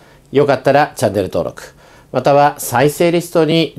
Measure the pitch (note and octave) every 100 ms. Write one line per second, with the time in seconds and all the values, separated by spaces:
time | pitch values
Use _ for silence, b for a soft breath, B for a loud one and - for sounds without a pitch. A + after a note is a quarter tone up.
0 | b b b C3 C#3 C3 C#3 C#3 C#3+ -
1 | A2+ G2+ F#2 F2+ B1+ - - b b b
2 | b C3 D3 C#3+ C#3+ - - B2 D3 -
3 | F3 E3+ E3 E3+ D#3 E3 D#3